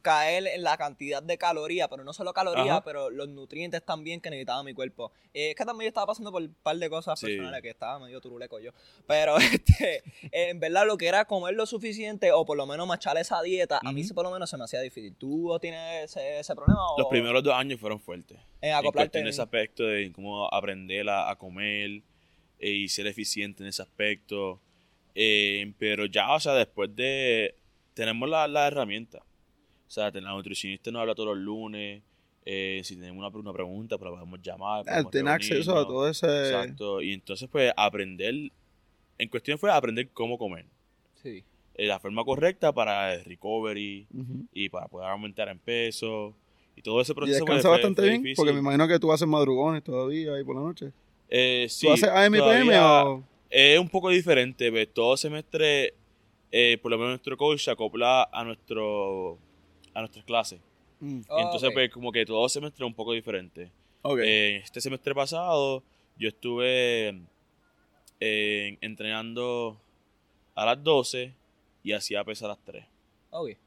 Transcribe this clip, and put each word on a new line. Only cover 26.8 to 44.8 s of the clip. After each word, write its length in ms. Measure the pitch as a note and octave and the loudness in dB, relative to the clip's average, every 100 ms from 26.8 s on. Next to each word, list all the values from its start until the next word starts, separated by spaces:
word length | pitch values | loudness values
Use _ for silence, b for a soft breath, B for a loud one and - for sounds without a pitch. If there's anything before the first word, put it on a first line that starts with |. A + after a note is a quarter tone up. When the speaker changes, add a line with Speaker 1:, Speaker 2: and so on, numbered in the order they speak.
| G2 | -6
Speaker 2:
de, 600 | G#2 B2+ C3+ C3 A2+ G#2 - _ _ _ | -4 -4 -2 0 0 0 -6 _ _ _
tenemos 340 | - A2+ A2+ C3 | -8 -6 -4 -2
la, 180 | D#3+ D3+ | 0 0
la 200 | D3 C#3+ | 2 0
herramienta. 500 | C#3+ A2+ G#2 A#2 - _ _ _ _ _ _ _ | 0 -4 -6 -10 -20 _ _ _ _ _ _ _
O 40 | |
sea, 220 | - G#2 | -4 -4
ten-, 120 | F#2+ | -4
la 80 | F#2+ | -10
nutricionista 580 | G2 G2 F#2+ G2 G2 - | -10 -8 -8 -8 -8 -8
nos 100 | A#2 | -6
habla 140 | A2+ | -4
todos 160 | A2 G#2+ | -2 -4
los 40 | G2 | -4
lunes. 640 | G2 A2 A2 G#2+ G2+ G2+ _ _ _ _ | -6 -8 -10 -10 -12 -14 _ _ _ _
Eh, 380 | - G2 F#2+ F#2+ | -10 -6 -6 -6
si 120 | F#2 F2+ | -10 -14
tenemos 220 | F2+ F2+ | -16 -12
una, 100 | G2+ G#2+ | -12 -12
una 140 | G#2 | -12
pregunta, 420 | F#2 F2+ G2 A2+ G#2 | -8 -8 -8 -8 -10
pues 140 | F#2 | -10
la 60 | F2 | -14
podemos 220 | E2+ F2+ | -16 -16
llamar, 380 | F2+ F2+ G2 G#2+ | -14 -10 -6 -6
Speaker 3:
Ah, 20 | G2 F3 | -4 -4
Speaker 2:
podemos 140 | C#3 | -2
Speaker 3:
tiene 180 | C3+ C#3 | -2 0
acceso 400 | D#3 G#3 D3+ D#3 | -2 0 -2 0
a 40 | F3+ | 0
Speaker 2:
reunirnos. 100 | C#3+ | 0
Speaker 3:
todo 220 | B2+ C#3+ | 0 -2
ese 180 | D#3 E3+ D3 C#3 | 0 0 2 0
Speaker 2:
Exacto. 500 | C3 B2+ C#3 G#2 G2 | -2 -4 -8 -6 -4
Y 120 | E2 | -6
entonces, 340 | G2 - F#2+ B2+ | -8 -10 -12 -6
pues, 220 | D#3 B2+ | 0 2
aprender, 600 | - G#2 G2+ F#2+ F#2 G2 C3+ D3 _ _ _ _ _ _ _ | 4 2 2 -8 -6 -6 -4 -8 _ _ _ _ _ _ _
en 100 | A2+ | -6
cuestión 260 | A#2 - D3 | -6 -4 -2
fue 120 | G#3 | 4
aprender 380 | D#3+ B2+ A2+ C3 | 4 2 -4 -6
cómo 240 | - A#2 A#2+ | -6 -6 -6
comer. 300 | G#2+ E2+ D#2+ _ _ _ _ _ | -8 -10 -16 _ _ _ _ _
Speaker 1:
Sí. 200 | C#3 G2+ _ _ _ | -16 -16 _ _ _
Speaker 2:
Eh, 120 | - G#2 | -6 -2
la 120 | F#2+ | -2
forma 220 | G2 G#2+ | -4 -6
correcta 480 | A#2+ C3+ E3 F#3+ D#3+ | -4 0 0 0 0
para 420 | C3+ G#2+ G2+ G2 | 0 0 0 -2
el 100 | F2 | -4
recovery 840 | E2+ F2 G2+ A2 A2 G#2 G2+ G2 G2+ | -8 -12 -6 -4 -4 -6 -8 -12 -14
Speaker 3:
Ujú. 340 | - B2+ B2+ A#3+ | -14 -12 -12 -12
Speaker 2:
y 160 | - G2 | -8 -8
para 200 | F2+ | -8